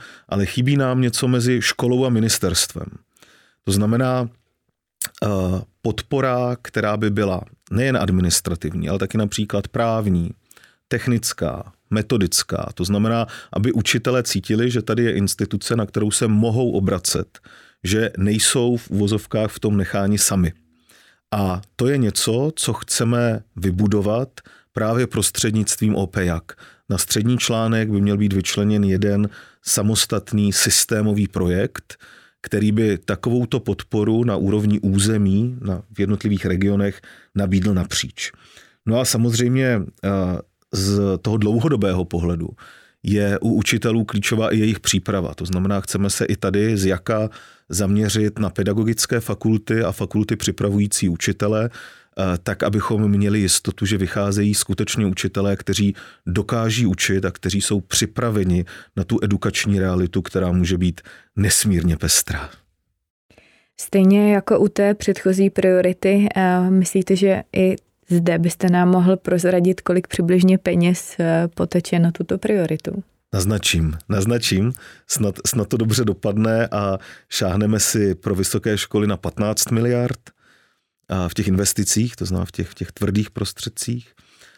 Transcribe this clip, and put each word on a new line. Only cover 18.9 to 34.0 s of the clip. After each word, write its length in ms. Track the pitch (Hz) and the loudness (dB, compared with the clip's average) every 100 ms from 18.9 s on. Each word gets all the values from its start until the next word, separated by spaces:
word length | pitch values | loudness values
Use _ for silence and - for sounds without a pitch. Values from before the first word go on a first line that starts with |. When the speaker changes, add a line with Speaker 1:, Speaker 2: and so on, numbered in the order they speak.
| 98 104 107 - 110 107 | 0 0 0 -2 -2 -2
Speaker 1:
v 80 | - | -2
tom 180 | 107 101 | 0 0
necháni 400 | 92 101 98 104 | 0 0 0 2
sami. 360 | - 98 85 - _ _ _ - _ _ - | 2 2 0 -2 _ _ _ -20 _ _ -8
A 300 | 104 98 90 - - | -2 -2 -2 -6 -2
to 120 | 120 | 0
je 100 | 143 | 2
něco, 540 | 113 - - 117 147 156 | 0 0 -2 0 -2 -4
co 180 | - | -4
chceme 720 | 110 - - 117 120 120 110 - - | -4 -4 -2 0 2 2 -2 -6 -4
vybudovat 760 | 95 90 104 104 101 113 135 - - - _ | -2 2 2 2 2 0 -2 -10 -20 -20 _
právě 340 | - 110 117 123 | -4 0 0 0
prostřednictvím 880 | 113 98 - 117 107 104 - 107 107 | 0 -2 -2 0 0 -2 0 0 0
O 120 | 95 | -2
P 180 | - 90 | -2 -2
jak. 180 | 82 - - - - - | -2 -6 -18 -20 -14 -6
Na 80 | 98 | -4
střední 400 | - 117 113 123 | -2 0 0 0
článek 520 | - 113 113 113 110 | 0 0 0 0 0
by 120 | 104 | 2
měl 160 | 101 101 | 2 2
být 160 | 104 | 2
vyčleněn 500 | 95 92 - 104 107 | 0 -2 0 2 2
jeden 460 | 98 95 104 101 104 - - _ | 2 2 2 2 0 -4 -20 _
samostatný 920 | - - 104 110 - 107 - 104 101 | -4 -2 0 0 0 -4 -2 0 2
systémový 720 | 95 - - - 110 107 104 95 | 2 2 2 0 0 0 0 0
projekt, 720 | 92 90 90 123 - - - - - - _ | 0 0 0 -2 -6 -20 -20 -20 -20 -20 _
který 300 | - 104 107 | -6 0 2
by 260 | 107 110 90 | 2 2 0
takovouto 640 | - 101 127 123 120 131 | -4 -4 0 0 0 -2
podporu 640 | - 98 - 110 | -2 -6 -4 -2